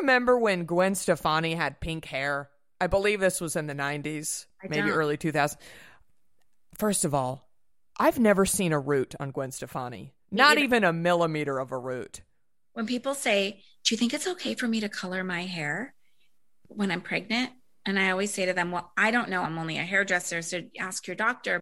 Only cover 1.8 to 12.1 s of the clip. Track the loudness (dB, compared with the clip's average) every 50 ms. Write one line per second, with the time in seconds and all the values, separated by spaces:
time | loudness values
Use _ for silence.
1.8 | -6 -6 -6 -6 -8 -8 -6 -4 -4 -2 -4 -4 -6 -10 _ _ _ _ _ _
2.8 | 0 2 2 4 4 2 2 4 2 2 2 0 -4 -4 -4 -4 -4 -4 -4 -4
3.8 | -4 -4 -4 -4 -6 -6 -6 -6 -6 -6 -8 -8 -10 -16 _ _ -10 -4 -2 0
4.8 | 0 0 2 2 2 0 0 0 -2 0 2 2 0 0 -2 -8 -16 -20 -20 -20
5.8 | -20 -20 -20 -20 _ _ _ _ _ _ _ _ _ _ _ _ _ _ -6 -2
6.8 | 0 0 2 2 0 0 0 0 0 -2 -4 -8 -12 _ _ _ _ _ _ _
7.8 | _ _ _ 2 2 4 4 4 4 6 6 6 4 2 2 0 0 2 0 0
8.8 | 0 0 0 0 0 -2 -6 -8 -8 -8 -6 -6 -8 -8 -8 -12 -12 -10 -8 -8
9.8 | -8 -8 -10 -12 -14 -16 -20 _ _ _ 2 6 6 6 6 6 4 4 4 4
10.8 | 4 4 2 2 2 2 4 4 2 2 0 -2 -2 -2 -2 -4 -4 -4 -6 -6
11.8 | -6 -6 -6 -8 -8 -12